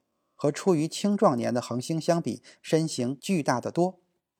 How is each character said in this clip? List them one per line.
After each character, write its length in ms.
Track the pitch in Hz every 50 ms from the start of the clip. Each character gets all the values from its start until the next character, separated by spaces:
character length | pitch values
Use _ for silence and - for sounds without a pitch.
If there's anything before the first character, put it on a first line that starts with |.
| _ _ _ _ _ _ _
和 160 | - - 147
处 240 | 147 - - 196 175
于 140 | 147 156 160
青 260 | - - - 202 208
壮 220 | 196 220 175 127
年 160 | 117 113 117
的 80 | 117 123
恒 180 | - - 120 127
星 220 | - - 165 160
相 220 | - - 170 170
比， 200 | - 127 104 - - - - _
身 260 | - - 165 156 160 151
形 280 | - - 120 123 139 -
巨 220 | - - 196 160
大 180 | 135 151 131 120
得 100 | - 107
多。 300 | - 165 180 185 - _ _ _ _ _ _ _ _